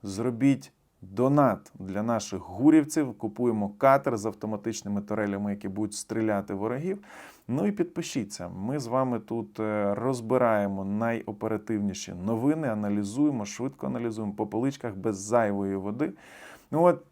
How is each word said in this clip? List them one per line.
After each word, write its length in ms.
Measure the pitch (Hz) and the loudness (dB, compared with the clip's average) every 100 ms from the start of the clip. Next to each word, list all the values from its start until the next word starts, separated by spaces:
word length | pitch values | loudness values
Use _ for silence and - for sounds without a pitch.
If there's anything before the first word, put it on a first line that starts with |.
Зробіть 680 | 101 95 117 117 139 135 - _ _ _ 92 | -6 -4 -4 2 2 2 -2 _ _ _ -10
донат 600 | 98 127 147 135 76 - - | 0 4 6 4 2 -6 -14
для 240 | 95 98 | -6 -4
наших 380 | 113 117 - 95 | 0 -2 -2 -8
гурівців. 760 | - 95 143 160 147 160 135 107 | -8 4 8 8 6 -2 -2 -4
Купуємо 520 | 110 104 120 110 101 - | -8 0 0 2 -2 4
катер 400 | 135 135 139 113 | 6 6 4 -2
з 80 | 107 | -4
автоматичними 760 | 98 110 107 113 107 101 101 | -4 -6 -4 -4 -6 -4 -4
турелями, 500 | 101 107 104 101 101 | -2 -2 0 -2 -4
які 160 | 101 101 | -4 -6
будуть 260 | 95 107 | -4 -4
стріляти 600 | - - 113 110 101 101 | -6 -6 -2 0 0 -2
ворогів. 460 | 101 107 127 175 202 - - - - - | -4 -4 -4 -4 -6 -10 -20 -20 -18 -6
Ну 200 | 131 202 | -2 -2
і 40 | |
підпишіться. 800 | 202 170 - - 139 101 - 87 | 0 -4 -4 -6 -6 -6 -8 -10
Ми 300 | 92 104 147 | -6 -4 -4
з 80 | 117 | -2
вами 320 | 127 131 117 | 0 0 -2
тут, 400 | 104 117 104 - | -4 -6 -6 -4
е, 360 | 107 107 101 104 | -2 0 0 0
розбираємо 920 | 123 127 113 127 120 107 101 98 98 | 0 -2 2 4 6 4 2 -2 -2
найоперативніші 1300 | 104 117 117 - 104 110 107 104 107 101 92 - 90 95 | 0 0 -2 -6 -6 -2 -2 -2 -2 -2 -4 -10 -6 -2
новини, 420 | 113 135 156 147 | 0 2 2 0
аналізуємо, 760 | 107 104 101 101 120 151 131 101 | -2 0 -2 -2 0 0 0 -6
швидко 420 | - 131 - 135 | -6 -6 -4 -6
аналізуємо 460 | 123 117 107 107 | -4 -4 -4 -6
по 140 | 104 104 | -4 -2
поличках, 480 | 107 135 135 120 98 | 0 -2 -2 -8 -4
без 220 | 113 98 | -2 -2
зайвої 580 | 101 120 107 101 98 98 | 2 2 4 0 -2 -2
води. 380 | 98 104 156 - - - - - _ | -4 -4 -4 -6 -20 -20 -20 -20 _
Ну 120 | 147 | 4
от. 200 | 175 170 - | 4 4 -4